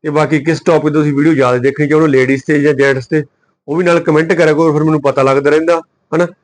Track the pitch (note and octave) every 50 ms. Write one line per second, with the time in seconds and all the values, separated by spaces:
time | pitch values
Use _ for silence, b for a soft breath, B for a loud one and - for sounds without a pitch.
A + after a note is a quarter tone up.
0 | - D#3 D3 D3+ D3+ C#3 D#3 D3 C3+ E3 D#3+ D#3 - F3+ E3 D3+ D3+ D#3 C#3+ D#3
1 | D3 D3+ C#3+ C#3 D3 E3 D#3+ C3+ C3 B2 B2 B2+ A#2+ C#3 C#3+ - D3+ C#3+ D3+ D#3
2 | D#3+ D3+ C3+ C3 B2+ B2+ C3+ C3+ - - D3+ C#3+ C#3+ D3 D3 C3 C#3 C#3 C3+ C3
3 | B2 _ D#3+ D#3 D3 D3 _ _ _ _ _ _ _ - C#3+ E3+ F#3 F3 E3+ E3+
4 | E3 E3+ D#3 D#3 D#3+ D#3+ F#3 D#3+ E3+ D#3 D3+ D3 E3 D#3+ D3 D#3 D#3 D#3+ D#3 D3+
5 | C#3 C#3 - C#3 C3 C3+ C3+ C#3 C#3 C#3+ D3 D#3 D#3+ E3+ E3+ E3 D#3+ _ _ _
6 | _ _ - D#3+ F3 F3 F#3+ _